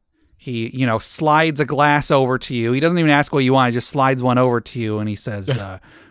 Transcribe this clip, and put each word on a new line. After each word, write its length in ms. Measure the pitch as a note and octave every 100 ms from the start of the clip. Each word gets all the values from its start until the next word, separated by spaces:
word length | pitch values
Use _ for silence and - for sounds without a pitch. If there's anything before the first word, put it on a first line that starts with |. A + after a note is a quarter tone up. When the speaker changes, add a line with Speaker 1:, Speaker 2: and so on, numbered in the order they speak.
| _ _ _ _
Speaker 1:
he, 320 | - A#2+ A#2
you 160 | B2+ B2+
know, 140 | A2
slides 600 | - - D#3 D3+ D#3+ C#3+
a 60 | D3
glass 440 | C#3+ D3 D3 -
over 260 | C#3+ C3 B2+
to 180 | - B2
you. 160 | A2+
He 80 | C3
doesn't 180 | E3 F3
even 100 | D#3
ask 220 | D3 C#3+
what 60 | D3+
you 100 | B2+
want. 200 | C3+ B2
He 40 | A#2+
just 120 | -
slides 320 | D3 C3 C3
one 140 | B2+ B2
over 240 | B2+ A#2+
to 180 | - B2
you, 200 | A2 G#2+
and 100 | G#2+
he 60 | G#2
says, 340 | - G#2 F#2+
Speaker 2:
<laughs> 80 | B2
Speaker 1:
uh, 220 | G2 F#2+ - - -